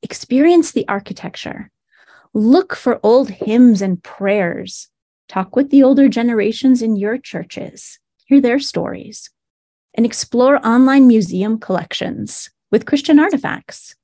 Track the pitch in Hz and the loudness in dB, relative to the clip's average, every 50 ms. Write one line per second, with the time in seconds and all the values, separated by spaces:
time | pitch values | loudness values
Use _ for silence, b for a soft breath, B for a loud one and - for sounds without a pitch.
0 | - - - - - _ 247 262 285 339 349 339 320 - - - - - 202 196 | -16 -14 -16 -16 -8 _ 0 2 4 4 4 4 2 0 -4 -6 -4 -4 -6 -6
1 | 202 - 185 - - 160 - - - - - - 208 _ _ _ _ b b b | -6 -10 -16 -14 -14 -16 -14 -14 -14 -14 -14 -14 -16 _ _ _ _ b b b
2 | b b b b b b _ 214 214 226 262 359 381 _ - - - 254 233 - | b b b b b b _ -2 2 4 4 4 2 _ -10 -6 -4 -4 -4 0
3 | - 208 226 262 269 - 190 - - 208 214 240 254 247 220 185 196 190 185 180 | 2 2 4 4 2 0 -6 -10 -6 -2 4 6 6 6 6 2 0 -4 -4 -6
4 | _ - - - 196 196 202 208 185 170 - - - 190 - - - _ _ _ | _ -20 -14 -8 -4 -2 -2 -2 -2 -4 -6 -8 -12 -14 -16 -18 -20 _ _ _
5 | _ _ _ _ _ _ - 190 190 - - 262 277 277 - 277 269 262 277 277 | _ _ _ _ _ _ -6 -6 -6 -4 -2 -2 -2 2 4 4 6 6 4 4
6 | 277 269 202 233 233 240 233 214 202 214 220 - - 262 262 240 226 226 214 202 | 4 2 2 0 -2 -2 -2 0 -2 -2 -4 -2 0 2 2 2 0 -2 -2 -2
7 | 196 208 226 269 _ - - 165 175 175 - - - - - - - - - _ | -2 -4 -6 -6 _ -12 -12 -12 -12 _ -14 -16 -16 -16 -18 -18 -20 -20 -20 _
8 | _ _ _ _ _ _ 277 277 269 240 240 277 277 - - 175 170 - - - | _ _ _ _ _ _ 2 4 4 2 0 -2 -4 -4 -6 -6 -6 -6 -10 -12
9 | - - 214 - - - _ _ _ _ _ _ _ _ _ _ _ _ _ - | -16 -18 -18 -20 -20 -20 _ _ _ _ _ _ _ _ _ _ _ _ _ -2
10 | 226 240 - - - _ - 247 247 262 285 285 - 226 226 247 262 262 269 277 | -2 -2 -2 -6 -10 _ -2 0 2 2 2 2 0 0 2 2 4 4 4 6
11 | 269 247 233 220 196 170 180 185 190 214 220 220 - - 185 175 165 - - - | 6 6 6 4 0 -2 -4 -4 -4 -2 -4 -6 -4 -6 -6 -6 -6 -8 -10 -8
12 | - - - - 208 214 - - - - _ _ _ _ - 220 - - - 285 | -8 -8 -8 -10 -10 -12 -12 -14 -14 -16 _ _ _ _ -2 -2 -2 0 -4 -4
13 | 285 - 311 294 302 403 370 214 - - - - _ - - - - - - _ | 0 2 4 4 4 2 -2 -4 -6 -6 -10 -10 _ -18 -20 -20 -20 -20 -20 _